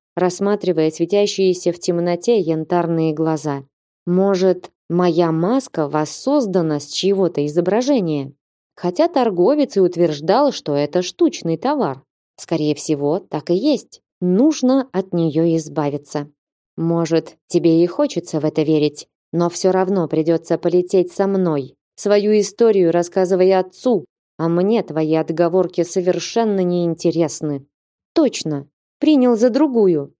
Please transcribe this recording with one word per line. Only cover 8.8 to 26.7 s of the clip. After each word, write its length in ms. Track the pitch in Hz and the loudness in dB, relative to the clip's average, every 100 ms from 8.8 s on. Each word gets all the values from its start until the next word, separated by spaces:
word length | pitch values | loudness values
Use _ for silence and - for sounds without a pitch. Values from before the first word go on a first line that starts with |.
| 175 175 339 | -6 0 0
торговец 680 | 294 233 175 180 302 269 202 | 2 0 2 2 2 0 2
и 40 | |
утверждал, 720 | 180 170 170 147 160 220 285 | 0 2 0 0 0 2 2
что 220 | - - | -2 -4
это 280 | 143 147 180 | -2 0 -2
штучный 540 | 180 - 330 - 165 160 | -4 0 -2 0 -4 -4
товар. 460 | 247 294 180 131 _ _ _ - | -2 -2 -4 -6 _ _ _ -14
Скорее 360 | - 165 151 | -6 -2 -2
всего, 440 | 147 - 147 143 175 | -2 -2 -2 0 -2
так 320 | - 156 - | -4 -8 -2
и 40 | |
есть. 480 | 180 277 254 - - _ - | 0 0 -2 -4 -20 _ -4
Нужно 680 | 180 185 294 294 254 269 262 | 0 4 2 2 2 0 0
от 200 | 185 190 | -6 -4
нее 440 | 175 165 147 165 165 | -2 0 2 2 0
избавиться. 720 | 156 143 143 143 147 151 147 _ _ _ _ - | -2 -4 -4 -4 -8 -8 -10 _ _ _ _ -4
Может, 600 | 165 170 160 160 156 - - | -2 0 0 0 -2 -16 -4
тебе 360 | 175 165 165 | 0 4 4
и 40 | 175 | 2
хочется 520 | - 294 175 170 156 | 0 -2 -2 -6 -4
в 40 | |
это 180 | 151 156 | -2 -2
верить, 460 | 151 156 147 147 - _ _ | 0 2 0 -4 -18 _ _
но 160 | 165 170 | -2 -2
все 240 | - 190 | 0 0
равно 360 | 185 185 196 160 | 0 0 -2 -2
придется 500 | 156 160 165 165 170 | -2 0 0 -2 -2
полететь 540 | 180 175 180 196 175 | 0 0 2 0 0
со 140 | - 196 | -2 0
мной. 480 | 196 180 147 131 _ _ - | 0 0 -2 -6 _ _ -6
Свою 420 | 202 208 208 214 | 0 2 4 2
историю 540 | 202 - 233 202 170 | 2 2 4 4 4
рассказывай 600 | 170 170 196 180 185 185 | 2 0 0 2 4 4
отцу, 520 | 190 185 - 254 214 - _ _ - | 2 0 -4 0 0 -2 _ _ -6
а 100 | 165 | -2
мне 340 | 170 190 226 | 0 2 0
твои 320 | - 156 156 | -2 -2 0
отговорки 680 | 160 151 160 170 185 180 - | 0 0 0 2 2 0 -2
совершенно 800 | 175 190 180 180 - - 226 196 | -2 0 0 -2 -2 -2 0 0
не 240 | 180 | 0